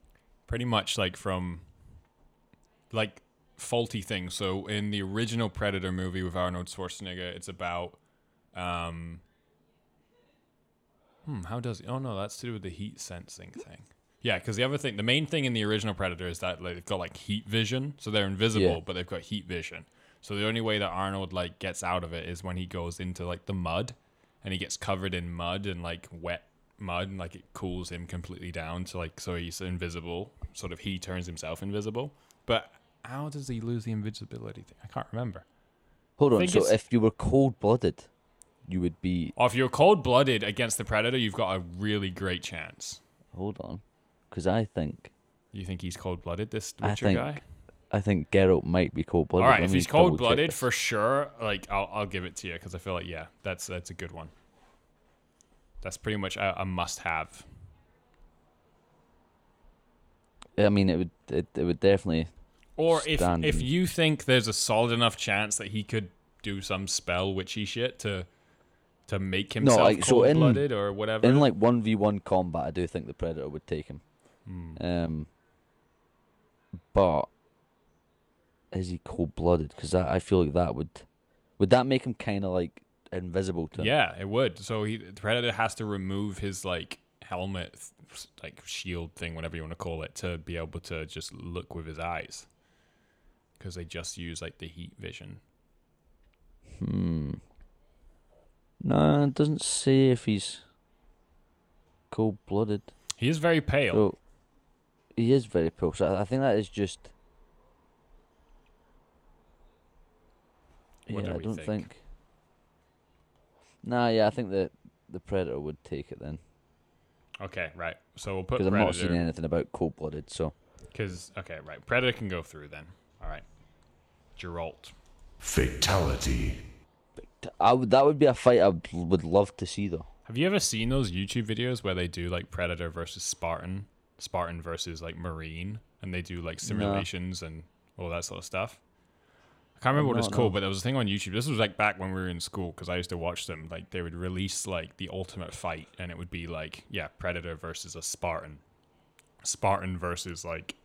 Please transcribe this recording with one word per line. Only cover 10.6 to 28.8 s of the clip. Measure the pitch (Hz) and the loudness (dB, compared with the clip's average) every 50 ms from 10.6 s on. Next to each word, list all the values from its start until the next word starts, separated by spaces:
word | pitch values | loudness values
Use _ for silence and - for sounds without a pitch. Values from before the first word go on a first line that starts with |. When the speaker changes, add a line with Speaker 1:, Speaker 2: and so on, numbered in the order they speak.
| _ _ _ _ _ _ _ _ _ _ _ _ - | _ _ _ _ _ _ _ _ _ _ _ _ -12
Speaker 1:
hmm, | 156 143 104 85 | -10 -10 -10 -8
how | 82 110 123 | -8 -8 -6
does, | 120 123 110 90 - | -6 -6 -8 -8 -8
oh | 117 123 131 | -8 -8 -6
no, | 135 127 107 | -6 -6 -6
that's | 95 101 104 - - | -6 -8 -8 -10 -10
to | - | -10
do | 120 113 | -10 -10
with | 107 90 | -8 -10
the | 95 | -10
heat | 85 80 101 107 - - | -10 -10 -10 -12 -12 -14
sensing | - - 92 87 87 - - - 90 87 | -14 -14 -14 -14 -14 -16 -18 -18 -18 -18
thing. | - - - - - - - - _ _ _ _ _ _ | -16 -18 -18 -18 -20 -20 -20 -20 _ _ _ _ _ _
Yeah, | - 117 101 87 | -2 -2 -2 -2
'cause | - - 107 | -2 -4 -2
the | 101 123 | 0 0
other | 131 143 | 0 0
thing, | 143 143 135 104 | -2 -4 -4 -4
the | 101 104 | -2 0
main | 117 127 151 156 | 2 2 2 2
thing | - - 156 139 | 0 0 0 0
in | 127 120 | 0 0
the | 113 107 | 0 0
original | 104 107 107 101 110 95 | 0 0 0 0 -2 -2
Predator | - 98 92 87 82 90 | -2 -2 -2 -2 -4 -6
is | 90 85 - | -6 -6 -4
that, | - 90 87 78 | -4 -6 -4 -6
like, | 90 90 87 | -8 -10 -10
they've | 87 82 | -10 -6
got, | - 104 92 | -4 -4 -4
like, | 87 85 - | -4 -6 -12
heat | - - - 104 107 - | -10 -6 -4 -4 -4 -2
vision, | 101 107 113 113 101 123 131 135 147 139 | -2 0 0 0 0 0 -2 -4 -4 -8
so | - - 110 | -10 -6 -2
they're | 107 107 98 | 0 2 2
invisible, | 95 98 92 110 113 107 107 95 87 85 | 2 2 2 2 2 4 4 4 4 4
Speaker 2:
Yeah. | 82 | 2
Speaker 1:
but | 80 - 90 | -2 -6 -6
they've | 90 87 | -6 -6
got | - 98 85 | -6 -8 -10
heat | 82 - 107 104 80 | -6 -4 -6 -6 -4
vision. | 87 90 85 80 - 85 78 78 - _ _ _ _ _ _ | -6 -6 -6 -6 -8 -12 -14 -16 -20 _ _ _ _ _ _
So | - - 104 | -10 -6 -4
the | 101 104 | -2 0
only | 110 110 117 | 0 0 0
way | 113 110 107 | 0 0 0
that | 104 101 90 | 0 0 0
Arnold, | 85 92 95 98 98 98 95 85 92 | -2 -2 -2 -2 -2 -4 -4 -4 -4
like, | 92 87 85 - - | -4 -4 -4 -6 -6
gets | - 92 87 - | -6 -6 -6 -4
out | 92 87 90 90 87 | -2 -2 0 0 -2
of | 82 82 | -4 -6
it | 82 82 | -8 -6
is | 82 87 87 95 | -8 -8 -8 -6
when | 92 90 | -6 -6
he | 92 92 | -6 -6
goes | 87 - 90 85 85 85 - | -6 -6 -6 -6 -6 -6 -6
into, | 90 90 90 - 87 | -6 -6 -6 -6 -6
like, | 87 87 87 - | -6 -6 -6 -6
the | - 101 | -6 -4
mud, | 92 87 82 80 92 113 120 - - _ _ _ _ _ _ _ _ - | -2 -2 -2 0 -2 -2 -4 -8 -16 _ _ _ _ _ _ _ _ -8
and | 98 95 | -6 -4
he | 90 | -4
gets | 90 - - | -4 -6 -8
covered | - - - 95 92 95 95 90 | -6 -4 -2 -2 -2 -2 -4 -4
in | 90 87 87 | -4 -6 -6
mud | 85 85 87 85 90 98 101 | -6 -6 -4 -4 -4 -4 -4
and, | 101 90 87 | -6 -6 -6
like, | 85 85 85 85 - - | -6 -8 -8 -8 -12 -14
wet | 85 82 82 87 87 80 - _ _ _ _ _ _ | -14 -8 -6 -6 -6 -6 -8 _ _ _ _ _ _
mud, | - 104 92 87 87 95 95 | -10 -6 -4 -4 -2 -4 -4
and, | 98 | -6
like, | 95 87 82 - | -8 -8 -10 -10
it | - - _ - | -14 -18 _ -12
cools | - - 92 90 90 87 - | -8 -6 -4 -4 -6 -6 -8
him | 87 85 87 | -10 -10 -10
completely | - - 87 85 - 92 - - 87 | -8 -8 -8 -8 -10 -12 -12 -10 -10
down | 85 87 80 80 85 90 | -8 -8 -8 -6 -6 -6